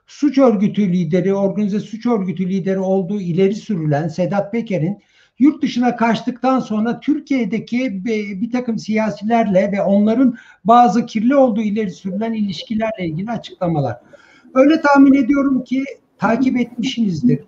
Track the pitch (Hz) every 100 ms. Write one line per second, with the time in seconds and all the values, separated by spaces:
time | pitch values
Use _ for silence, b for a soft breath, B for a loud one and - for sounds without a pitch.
0 | _ - 285 277 262 208 202 - 202 180
1 | 160 180 180 196 196 190 208 208 - 220
2 | 240 233 185 180 185 190 185 190 190 190
3 | 185 208 175 165 196 208 - 185 156 143
4 | 160 - 175 202 202 233 220 180 160 202
5 | b b b _ 269 311 233 240 247 240
6 | 226 220 - 240 254 262 - 214 226 233
7 | - 302 - 269 220 208 - 240 262 196
8 | 185 214 202 196 226 247 247 226 - 214
9 | 220 - 208 233 226 185 202 196 190 202
10 | 208 233 262 B B B 185 240 240 233
11 | 233 220 233 277 262 208 214 208 208 170
12 | 196 190 226 226 202 180 - 214 220 220
13 | 175 156 208 226 - 185 175 160 131 107
14 | b b b b b 262 285 320 285 277
15 | 277 277 220 285 277 254 - 262 269 -
16 | _ _ 202 233 262 247 233 - 226 -
17 | 214 160 240 147